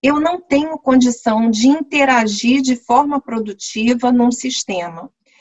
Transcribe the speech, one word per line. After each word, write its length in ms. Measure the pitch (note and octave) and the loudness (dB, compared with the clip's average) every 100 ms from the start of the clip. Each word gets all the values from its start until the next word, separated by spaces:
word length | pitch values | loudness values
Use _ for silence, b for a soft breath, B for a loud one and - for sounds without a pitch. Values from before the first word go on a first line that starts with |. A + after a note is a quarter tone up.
eu 180 | C4 D4 | 2 0
não 200 | D#4 F4 | -2 -4
tenho 380 | - C#4 D#4 D#4 | -2 -2 -2 -4
condição 720 | - B3+ B3 A#3 - A3 A#3 | 2 4 4 0 -2 0 0
de 180 | G#3+ B3 | 2 2
interagir 920 | D4+ D4 D4 C#4 B3 A3 G3+ A#3+ C4+ | 2 0 0 2 2 0 -2 0 0
de 140 | C4 B3 | 0 -2
forma 440 | - A#3+ C#4+ C#4+ | 0 0 2 -4
produtiva 920 | - A#3 G#3 G3 - G#3+ A3+ A#3+ B3 | -6 -8 -6 -10 -10 -4 0 0 2
num 200 | B3 A#3+ | 2 2
sistema. 800 | A#3+ C4 - - F#3 E3+ E3+ C4+ _ b b | 0 -6 -8 -6 -6 -6 -12 -18 _ b b